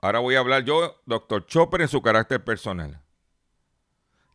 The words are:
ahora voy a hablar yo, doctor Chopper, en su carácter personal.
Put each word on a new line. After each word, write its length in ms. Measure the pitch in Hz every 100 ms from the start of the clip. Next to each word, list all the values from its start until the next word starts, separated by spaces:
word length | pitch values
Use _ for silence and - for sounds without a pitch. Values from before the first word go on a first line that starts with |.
ahora 180 | 95 113
voy 160 | 123
a 60 | 131
hablar 240 | 127 135
yo, 360 | 127 156 170 - -
doctor 400 | 113 - 104 -
Chopper, 360 | 165 170 185
en 60 | 151
su 140 | 143
carácter 400 | 113 110 113 131
personal. 580 | - 110 104 90 73 71 _ _ _ _ _ _ _ _ _ _ _ _ _